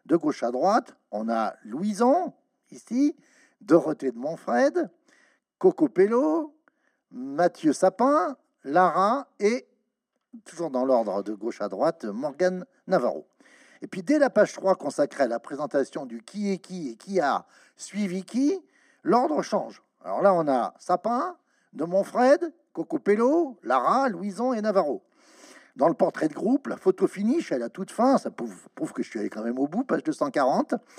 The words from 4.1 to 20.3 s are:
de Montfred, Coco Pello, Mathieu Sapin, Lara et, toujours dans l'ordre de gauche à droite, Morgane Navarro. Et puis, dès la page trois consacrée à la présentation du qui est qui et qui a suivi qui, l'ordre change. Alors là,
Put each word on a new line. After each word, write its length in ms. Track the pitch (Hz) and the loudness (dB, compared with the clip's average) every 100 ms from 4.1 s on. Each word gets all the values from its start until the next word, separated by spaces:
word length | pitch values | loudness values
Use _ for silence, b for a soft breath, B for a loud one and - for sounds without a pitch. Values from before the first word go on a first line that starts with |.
de 80 | 117 | -6
Montfred, 720 | 143 165 - 240 269 349 247 _ b b b b b - | -8 -8 -2 2 2 0 -6 _ b b b b b 0
Coco 300 | 185 - 165 | 2 4 0
Pello, 680 | - 202 233 311 330 302 _ _ _ _ _ _ | 2 2 2 2 0 -4 _ _ _ _ _ _
Mathieu 640 | 127 135 143 175 - 156 | -14 -8 0 0 0 0
Sapin, 640 | - 185 - 254 302 339 262 _ _ | 2 2 2 2 2 0 -6 _ _
Lara 640 | 135 165 180 160 196 269 - - | -2 2 4 4 0 0 -6 -2
et, 280 | 202 247 - _ _ _ _ _ _ 226 - | 0 0 -8 _ _ _ _ _ _ -20 -16
toujours 240 | - 165 | -10 -4
dans 160 | 127 135 | -2 2
l'ordre 360 | 123 107 98 | 2 2 -4
de 120 | 98 | -6
gauche 260 | 107 113 - | -8 -8 -6
à 80 | 101 | -8
droite, 380 | 95 151 - 110 | -2 -2 -2 -8
Morgane 580 | 104 147 135 185 185 - _ - | -6 -6 -2 -2 -2 -12 _ -2
Navarro. 400 | 180 120 78 - _ b b b b | 0 0 -4 -10 _ b b b b
Et 40 | - | -14
puis, 160 | 190 | -8
dès 160 | 175 294 | 0 2
la 120 | 269 | 4
page 240 | 214 185 | 4 2
trois 200 | - 190 | 2 0
consacrée 500 | 185 147 151 143 - | 0 -2 -2 -2 0
à 40 | 123 | -2
la 100 | 117 | -2
présentation 680 | - 139 147 143 131 160 131 | -8 -8 -2 -2 -2 -4 -10
du 160 | 113 | -14
qui 280 | - 208 202 | -12 -6 -4
est 80 | 190 | -4
qui 300 | - 185 139 | -6 -10 -10
et 80 | 113 | -10
qui 240 | - 190 | -4 0
a 240 | 143 104 - b b b | 2 0 -4 b b b
suivi 480 | - 196 196 185 | -12 -6 -4 -4
qui, 340 | 180 240 285 381 - b b b | -6 -2 0 -2 -8 b b b
l'ordre 400 | - 233 269 285 | 2 2 2 -2
change. 400 | - 202 113 - _ _ | -2 -4 -4 -14 _ _
Alors 200 | 90 104 | -8 2
là, 100 | 196 | 4